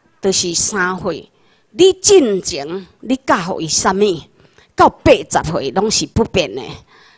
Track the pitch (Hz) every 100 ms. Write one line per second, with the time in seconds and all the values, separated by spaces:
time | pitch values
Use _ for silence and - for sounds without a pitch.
0 | _ _ 196 185 180 165 - 208 180 185
1 | 175 143 - _ _ _ _ 208 381 370
2 | - 392 247 190 - 156 143 185 180 _
3 | - 262 - 262 170 - 160 - 214 190
4 | 208 160 - _ _ _ _ - 330 -
5 | 330 208 - - 151 165 135 160 214 -
6 | 151 - 226 196 143 120 110 - _ _
7 | _